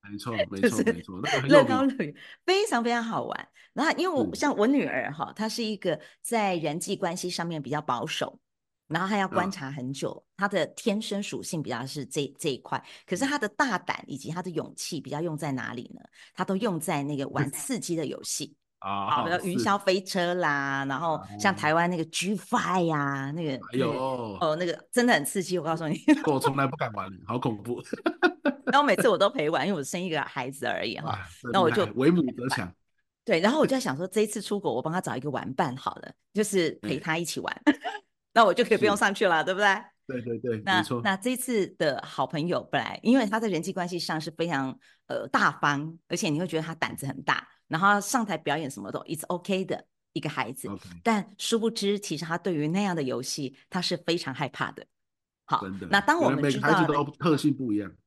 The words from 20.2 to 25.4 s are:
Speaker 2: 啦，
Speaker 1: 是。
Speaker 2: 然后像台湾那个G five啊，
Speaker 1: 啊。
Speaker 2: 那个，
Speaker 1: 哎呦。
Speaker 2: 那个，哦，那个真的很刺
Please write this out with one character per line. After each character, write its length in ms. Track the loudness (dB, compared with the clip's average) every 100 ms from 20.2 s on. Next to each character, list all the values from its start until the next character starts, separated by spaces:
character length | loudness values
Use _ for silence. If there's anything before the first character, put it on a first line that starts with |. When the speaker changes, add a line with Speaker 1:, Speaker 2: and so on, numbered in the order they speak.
| 0
Speaker 2:
啦， 500 | 0 0 0 0 -2
Speaker 1:
是。 40 | -2
Speaker 2:
然 100 | -2
后 220 | -2 -4 -6 0
像 160 | 2
台 200 | 4 2
湾 160 | 4 4
那 60 | 0
个 80 | -4
G 280 | -4 -2 -4
five 560 | 0 -2 2 2 2
啊， 320 | 2 0 -2 -4
Speaker 1:
啊。 40 |
Speaker 2:
那 100 | -4
个， 80 | -4 -4 -4
Speaker 1:
哎 60 | 0
呦。 100 | 0
Speaker 2:
那 40 |
个， 540 | 0 -2 -4 -6 -2 -2
哦， 100 | 0
那 100 | -2
个 200 | -4 -2
真 140 | 2
的 80 | 6
很 120 | 4
刺 180 | 4 -4